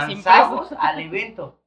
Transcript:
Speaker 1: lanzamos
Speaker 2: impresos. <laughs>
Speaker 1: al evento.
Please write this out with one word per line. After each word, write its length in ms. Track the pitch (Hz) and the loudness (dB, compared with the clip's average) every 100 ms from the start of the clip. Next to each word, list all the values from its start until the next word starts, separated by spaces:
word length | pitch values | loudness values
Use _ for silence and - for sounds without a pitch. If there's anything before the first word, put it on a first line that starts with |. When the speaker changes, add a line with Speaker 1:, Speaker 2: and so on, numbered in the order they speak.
| - | -2
Speaker 1:
lanzamos 640 | - 185 - - - - | -2 4 6 4 -2 -8
Speaker 2:
impresos. 60 | 285 | -4
<laughs> 40 | |
Speaker 1:
al 180 | 151 160 | -4 -4
evento. 600 | 160 196 226 202 135 _ | -8 -10 -10 -12 -16 _